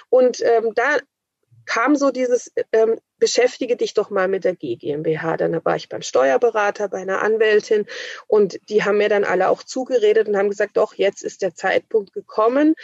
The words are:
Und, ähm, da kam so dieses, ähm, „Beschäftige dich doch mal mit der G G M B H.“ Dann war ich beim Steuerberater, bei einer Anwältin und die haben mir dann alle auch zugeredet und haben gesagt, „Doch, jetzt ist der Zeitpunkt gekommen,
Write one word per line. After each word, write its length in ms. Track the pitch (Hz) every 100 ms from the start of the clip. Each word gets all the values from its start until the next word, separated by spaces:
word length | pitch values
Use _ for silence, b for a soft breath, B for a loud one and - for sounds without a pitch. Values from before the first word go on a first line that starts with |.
| -
Und, 320 | 254 254 -
ähm, 320 | - 233 226 214
da 220 | 247 294 - _ _ _ _ _ -
kam 300 | - 247 294
so 140 | 277
dieses, 400 | 254 247 247 - - -
ähm, 260 | 220 220 226 _ _
„Beschäftige 580 | 226 - 247 - 254 240
dich 160 | 220
doch 160 | - 202
mal 200 | 202 185
mit 160 | 190
der 100 | 185 175
G 200 | 147 -
G 160 | -
M 100 | 147
B 160 | 165 156
H.“ 180 | 160 165
Dann 260 | 165 165 170
war 100 | 160
ich 140 | -
beim 100 | -
Steuerberater, 880 | 165 247 269 254 240 214 208 202 202
bei 80 | 190
einer 220 | 190 190
Anwältin 640 | 208 220 220 214 - 214 208 B B B -
und 320 | 214 196 - -
die 120 | 208
haben 120 | 180 208
mir 140 | 208
dann 140 | 208
alle 260 | - 185 185
auch 120 | -
zugeredet 680 | - 262 254 254 208 214 208
und 100 | 202
haben 100 | 202
gesagt, 300 | 202 202 -
„Doch, 160 | 208
jetzt 280 | - 190 -
ist 200 | - -
der 120 | 190
Zeitpunkt 600 | - 190 175 - 220 196
gekommen, 600 | 208 - - 220 262 302 320